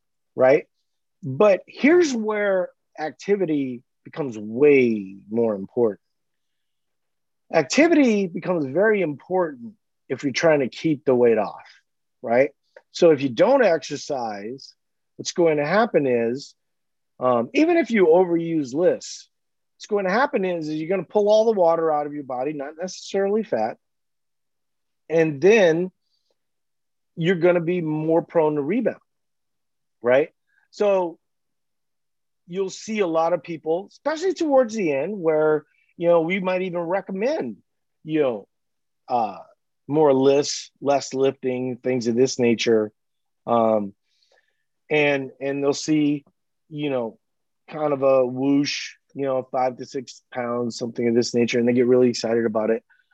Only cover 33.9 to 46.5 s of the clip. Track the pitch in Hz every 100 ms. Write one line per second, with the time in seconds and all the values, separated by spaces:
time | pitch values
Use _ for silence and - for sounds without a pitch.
33.9 | _ 285 311 381 311 320 269 240 220 170
34.9 | 135 160 208 160 156 156 151 - _ _
35.9 | - 170 170 160 196 185 185 185 175 165
36.9 | 190 185 190 233 320 120 104 _ _ _
37.9 | _ 160 156 135 107 - _ _ _ _
38.9 | _ - 123 107 92 - _ _ _ -
39.9 | 147 151 131 135 139 139 - - - 139
40.9 | 139 - 131 135 131 131 127 127 123 127
41.9 | 127 117 117 131 - 120 113 123 113 107
42.9 | - _ _ _ _ - 117 113 110 98
43.9 | - _ _ _ _ _ _ _ _ -
44.9 | 151 147 139 131 - 139 139 139 139 -
45.9 | 156 147 147 - _ _